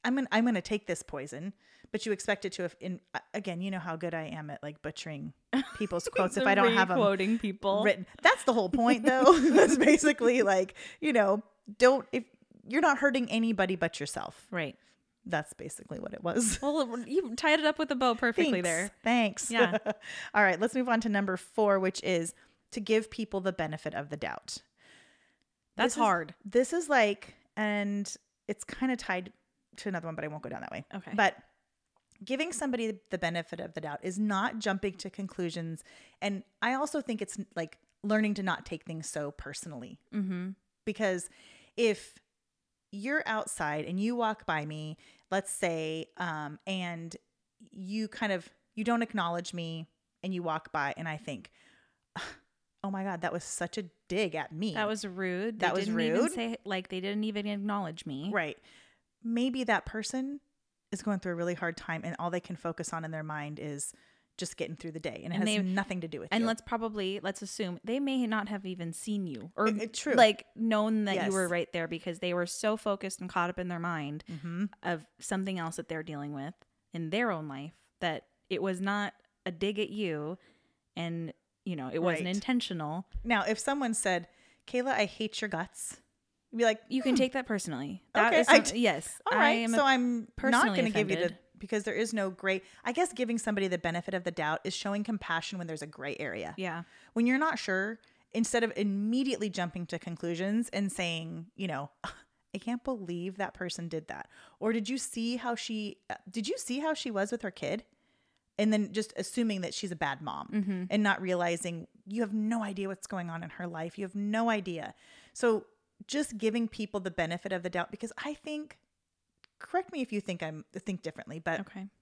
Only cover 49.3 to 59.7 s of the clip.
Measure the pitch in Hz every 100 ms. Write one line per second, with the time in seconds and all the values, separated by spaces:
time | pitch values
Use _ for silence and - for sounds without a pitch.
49.3 | 170 170 175 165 165 160 _ _ _ 185
50.3 | 185 170 151 - 151 139 - 165 151 -
51.3 | 123 - _ - _ _ _ _ - -
52.3 | - _ _ _ _ 196 196 196 175 170
53.3 | 170 - - 170 - 180 _ _ 180 202
54.3 | 160 143 156 214 156 208 214 208 185 185
55.3 | 180 220 220 180 185 202 220 156 170 294
56.3 | - 226 233 202 190 185 185 190 208 214
57.3 | 208 208 202 208 202 175 160 - 135 175
58.3 | 208 156 - - - - _ _ _ 233
59.3 | 233 262 254 233